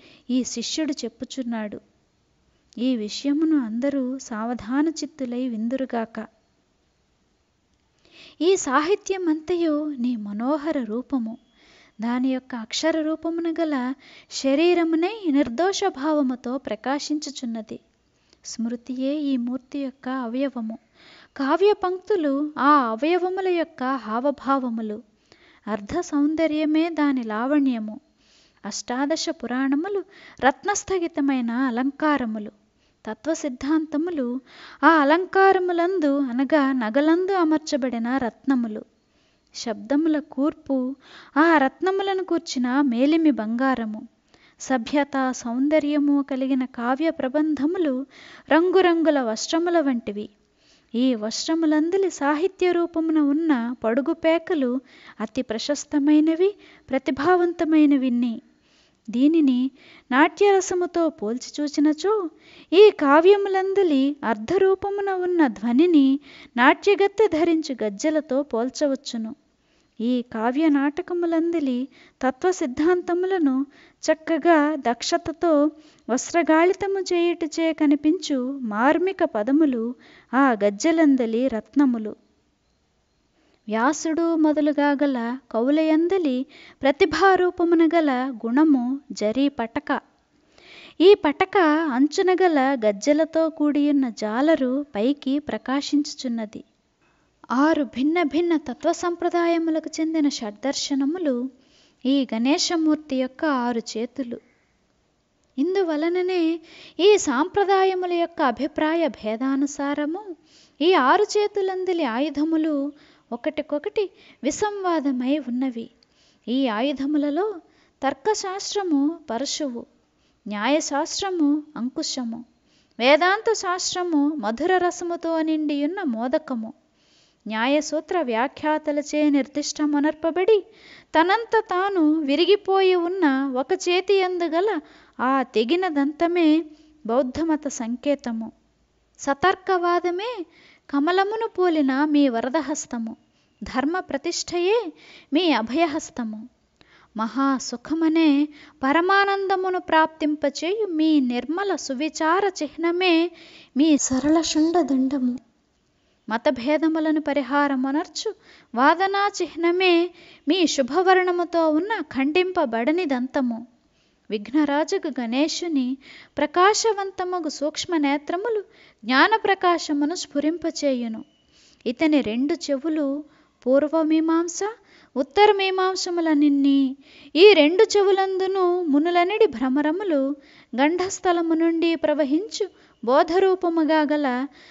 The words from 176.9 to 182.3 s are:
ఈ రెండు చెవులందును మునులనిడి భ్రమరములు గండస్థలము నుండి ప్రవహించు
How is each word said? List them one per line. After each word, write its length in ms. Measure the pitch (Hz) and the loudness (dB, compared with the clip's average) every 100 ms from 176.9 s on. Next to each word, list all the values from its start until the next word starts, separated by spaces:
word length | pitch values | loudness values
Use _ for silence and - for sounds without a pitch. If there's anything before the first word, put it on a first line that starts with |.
| 277 - - - 294 | -4 -18 -20 -4 6
ఈ 180 | 415 | 8
రెండు 440 | 339 294 370 440 415 | 8 6 4 4 4
చెవులందును 880 | 392 392 381 381 381 381 359 359 | 2 2 0 -2 -2 0 0 0
మునులనిడి 640 | 330 285 339 349 359 440 415 | 2 2 2 2 2 4 2
భ్రమరములు 920 | 233 262 277 302 349 403 285 269 285 - - - 233 | 2 0 0 0 -2 0 0 0 -4 -12 -20 -8 0
గండస్థలము 800 | 294 349 370 - 370 339 339 | 2 2 -2 -2 -2 0 0
నుండి 420 | 320 330 330 330 320 | 2 2 2 0 0
ప్రవహించు 720 | 302 294 269 | 0 0 0